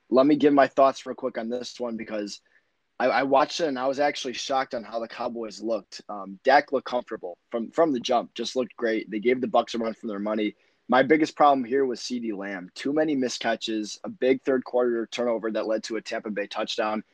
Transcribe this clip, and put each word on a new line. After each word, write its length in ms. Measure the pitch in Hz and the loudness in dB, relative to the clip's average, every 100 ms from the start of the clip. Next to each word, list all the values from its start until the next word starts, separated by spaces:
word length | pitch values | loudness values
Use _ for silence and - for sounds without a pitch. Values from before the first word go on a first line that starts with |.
| - | 2
let 160 | 123 139 | 6 6
me 80 | 147 | 6
give 180 | 143 | 6
my 140 | 143 131 | 6 4
thoughts 400 | - 135 127 131 | 4 2 2 -8
real 80 | 117 | -8
quick 240 | 127 120 | -8 -6
on 100 | 113 | -6
this 300 | 117 - - | -8 -10 -8
one 180 | 120 113 | -8 -8
because 440 | 107 107 104 - _ _ _ _ _ - | -8 -6 -8 -10 _ _ _ _ _ -2
I, 80 | 127 | 2
I 160 | 113 | 2
watched 360 | 135 135 151 - | 4 4 4 0
it 80 | 165 | -2
and 120 | 127 | 0
I 80 | 135 | -2
was 120 | 135 | 0
actually 340 | 147 143 131 | 0 0 -6
shocked 420 | 113 - 131 131 123 | -6 -2 -2 -2 -6
on 80 | |
how 160 | 107 117 | -8 -8
the 80 | 113 | -8
Cowboys 520 | - 120 117 110 98 | -6 -8 -6 -10 -8
looked. 420 | 107 110 - - - | -4 -4 -6 -18 -14
Um, 320 | 104 95 98 | -12 -12 -2
Dak 280 | 131 143 - | 4 6 4
looked 160 | 131 - | -2 -2
comfortable 520 | 123 - 110 90 87 _ | -4 -6 -10 -12 -14 _
from, 220 | 120 113 | -8 -2
from 200 | - 165 | 2 2
the 80 | 127 | 2
jump, 360 | 117 120 90 - | 0 0 0 -6
just 200 | 117 127 | -6 -4
looked 220 | 117 - | -4 -2
great. 320 | 113 110 - | -2 -2 -4
They 80 | 107 | -2
gave 240 | 117 131 | 0 0
the 60 | 120 | 2
Bucs 260 | 120 117 | 0 0
a 60 | 117 | -2
run 160 | 113 107 | -6 -6
for 100 | 117 | -8
their 140 | 101 | -6
money. 360 | 104 110 104 - _ _ - | -4 -2 -2 -4 _ _ 2
My 140 | 127 | 4
biggest 340 | 135 156 151 - | 6 4 2 4
problem 300 | 147 135 117 | 6 6 2
here 200 | 135 135 | 0 0
was 140 | 110 | -2
CeeDee 360 | - 123 113 98 | -6 -6 -6 -6
Lamb. 320 | 98 95 90 - | -6 -8 -12 -8
Too 180 | 139 | -2
many 220 | 147 160 139 | 0 0 0
miscatches, 840 | 123 - 120 113 - 110 104 - | -2 -2 -2 -2 -2 -4 -6 -10
a 60 | 117 | -12
big 340 | 107 127 131 | 0 2 2
third 200 | - 131 | 2 -2
quarter 440 | - 123 123 117 113 | 0 0 0 0 -4
turnover 420 | - 120 113 113 | -4 -2 -2 -2
that 160 | 107 98 | -2 -2
led 180 | 110 - | -2 -4
to 100 | 110 | -8
a 60 | |
Tampa 280 | - 113 113 | -6 -8 -6
Bay 160 | 101 101 | -6 -6
touchdown 580 | - 110 - 107 107 - | -6 -6 -2 -2 -4 -8